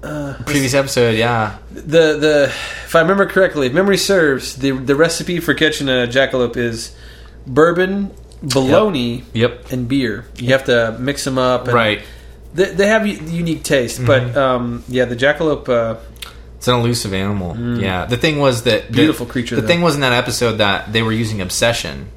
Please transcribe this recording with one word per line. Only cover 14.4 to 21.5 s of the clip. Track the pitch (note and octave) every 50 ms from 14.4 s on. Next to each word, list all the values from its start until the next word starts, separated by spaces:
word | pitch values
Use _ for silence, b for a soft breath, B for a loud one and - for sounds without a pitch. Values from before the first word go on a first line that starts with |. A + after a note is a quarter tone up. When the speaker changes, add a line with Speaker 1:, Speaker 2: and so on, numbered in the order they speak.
| C3+ C3 B2+ A#2+ A#2+ A#2+ A#2+ A#2+ - -
Speaker 1:
yeah, | B2 B2+ B2
the | A#2 B2
jackalope. | A#2 C3 C#3 D3 D3 E3+ D#3 D3 B2+ - -
Uh, | B2+ A#2 A#2 A2+ A2 - - - - B B B B B B B B
Speaker 2:
It's | - - -
an | B2
elusive | A#2+ A#2 A#2+ A#2+ A#2 - A2 F#2+
animal. | F#2+ F#2+ G2+ G#2 G2 F#2 F2 E2
Speaker 1:
Mm. | A2+ A#2+ A#2+ A#2+ A#2+ G2
Speaker 2:
Yeah. | F#2+ F#2 F2+ F2
The | - -
thing | - - E3 D3+ D3
was | C#3+ C3+ B2 A2+ -
that | B2 G#2+ G#2 - -
the, | A#2
Speaker 1:
Beautiful | C3 C#3+ D#3 D3+ - A#2+
creature, | A#2+ - C3 A#2+ - A#2+
Speaker 2:
the | A2 A2
Speaker 1:
though. | A2
Speaker 2:
thing | E3+ E3+ F3
was | E3+ D3
in | C#3+
that | C#3+ C3 A#2+
episode | A#2+ B2 B2+ A2 - B2 A#2 G#2+ G#2
that | G#2+ G2+ G2 F#2 - - G#2+
they | A2+ A2+
were | A2+ A2
using | A2 A#2 A2 A2 G2+
Obsession | F#2 F2+